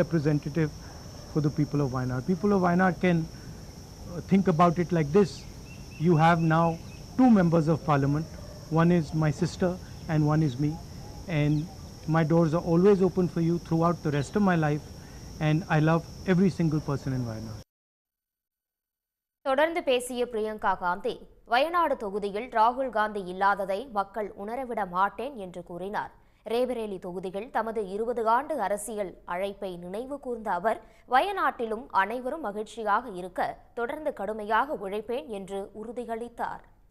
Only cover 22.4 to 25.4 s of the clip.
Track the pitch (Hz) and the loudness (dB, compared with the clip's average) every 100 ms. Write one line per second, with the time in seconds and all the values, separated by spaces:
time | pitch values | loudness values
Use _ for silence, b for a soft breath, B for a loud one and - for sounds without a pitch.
22.4 | 247 226 226 247 262 214 214 208 180 185 | -2 4 4 2 -2 0 -2 -2 -8 0
23.4 | 196 202 190 196 277 208 196 233 196 - | 2 2 0 -4 -4 -4 -4 -6 -8 -8
24.4 | 202 247 247 220 185 180 196 202 254 254 | -8 -8 -6 -4 -2 2 0 0 -8 -10